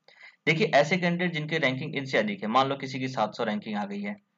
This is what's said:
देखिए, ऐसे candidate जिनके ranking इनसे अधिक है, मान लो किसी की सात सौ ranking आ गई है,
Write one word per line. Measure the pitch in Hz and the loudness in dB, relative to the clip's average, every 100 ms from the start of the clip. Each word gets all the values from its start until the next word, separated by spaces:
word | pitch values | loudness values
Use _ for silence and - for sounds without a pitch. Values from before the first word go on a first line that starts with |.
| _ - - - - | _ -20 -20 -4 0
देखिए, | 160 214 | 2 4
ऐसे | 139 151 185 | 4 4 2
candidate | 175 170 180 | 2 0 0
जिनके | 151 151 160 | -2 -2 0
ranking | 135 131 127 135 | 0 0 -4 -6
इनसे | 131 135 | 0 0
अधिक | 107 98 | 0 -2
है, | 107 | 2
मान | 123 135 | 4 4
लो | 139 | 0
किसी | 135 131 | -4 -6
की | 131 | -4
सात | 127 107 - | -2 -2 0
सौ | |
ranking | 113 107 113 104 | -2 -2 -4 -6
आ | 101 | -4
गई | 101 | -6
है, | 101 104 _ | -8 -10 _